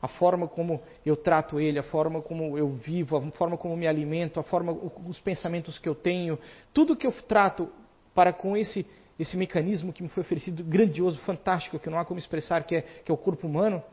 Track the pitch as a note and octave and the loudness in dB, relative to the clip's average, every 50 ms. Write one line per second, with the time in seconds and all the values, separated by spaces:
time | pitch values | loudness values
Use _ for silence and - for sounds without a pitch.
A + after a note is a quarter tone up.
0 | - C3 - - F3+ F3 F3+ F3+ F3 D#3+ - - E3+ F3 E3 C#3 - - - - | -8 -10 -2 2 4 4 4 4 -2 -4 -2 -4 -2 -2 -2 -4 -6 -12 -20 -6
1 | - D3+ D3+ D3 - F3+ E3 D#3 D#3 - D3+ D3 D3+ D#3 D3 C#3+ C#3 - - D#3 | 0 0 0 2 4 4 4 4 4 0 -2 0 0 2 0 0 -4 -2 0 0
2 | D#3 D#3+ D#3+ D#3+ D3+ - E3 E3 D#3+ D#3 C#3+ D3 D3+ C#3+ C#3 B2 A2+ D3+ D#3+ F3+ | 0 0 -2 -6 -8 -6 -6 -4 -4 -4 0 0 0 -2 -2 -6 -6 -4 -2 -2
3 | E3 C3 D#3 D3 C3 D3+ - - F3+ E3+ F3 E3 - F3 E3 E3+ E3+ D#3+ D#3 D3+ | -2 0 0 -2 -2 -2 -2 -2 -2 -2 -2 -4 -4 -6 -4 -2 0 0 2 0
4 | D3+ D3 D#3 E3 E3+ D#3 D#3 E3+ D#3 - - F3 F3 E3+ E3 - - E3+ - - | 0 -2 -2 -2 -2 -2 -4 -6 -4 0 0 0 0 0 -4 -4 -6 -10 -10 -10
5 | F3 F3 F3 - _ G3+ F3+ - - F3 E3+ F3 D#3+ - D3+ - - E3+ D3+ D3+ | -12 -12 -12 -6 _ -4 -4 -4 -4 -4 -4 -4 -6 -8 -14 -6 -4 -4 -4 0
6 | - F3 F3+ F3+ F3 E3+ D#3+ - - - - - - _ _ C#4+ D#4+ D#4+ D#4 - | 0 0 0 0 0 -2 -4 -4 -6 -16 -20 -20 -20 _ _ 4 4 4 4 2
7 | - C4 - - - - G#3+ G#3 G3+ F#3 - - E3+ - - - - - _ _ | 0 -2 -2 -2 -4 2 4 6 6 6 2 -2 -6 -6 -6 -20 -20 -20 _ _
8 | _ _ _ - F3+ F3+ F3+ - - F#3+ G3+ G#3 A3 - - G3+ F3+ - - - | _ _ _ 6 6 6 6 2 -4 -2 0 0 -2 -2 -4 -6 -6 -6 -12 -20
9 | - _ _ - D#3+ - - F#3 F#3 F3+ - F3+ D#3 F3+ G#3 E3+ D#3 F#3 - - | -20 _ _ -8 -6 -4 -2 -4 -4 0 0 0 0 0 -2 -2 -4 -6 -8 -8
10 | F3+ E3 - - F3 - - D3+ - F#3+ F3 D#3 F3 D#3+ D#3 F#3+ A3+ G3+ D3 D#3 | -10 -6 -6 -6 -2 -2 -4 -4 -4 -6 -8 -6 -4 2 6 6 6 6 4 2
11 | F3+ F#3 D#3+ C3+ - - F#3 - - F#3+ F#3 E3+ - - - D3+ - E3 D#3 E3 | 0 0 0 -2 -4 -6 -6 -4 0 0 0 0 -2 -6 -8 -8 -8 -4 -4 -4
12 | F3 - F3+ F3+ D3+ - - D#3 D3+ - F3 E3 D#3 - E3+ D#3+ D#3 - - - | -4 -4 -6 -8 -6 -6 -6 -6 -2 0 0 0 0 0 -2 -2 -2 -4 -16 -16
13 | - - D#3+ C#3+ - G3 F3+ - - D#3+ D3 D#3+ G3 A3 G3 E3 - - | -2 -2 -2 0 2 -2 -2 -2 -4 -4 0 2 2 2 0 -2 -6 -12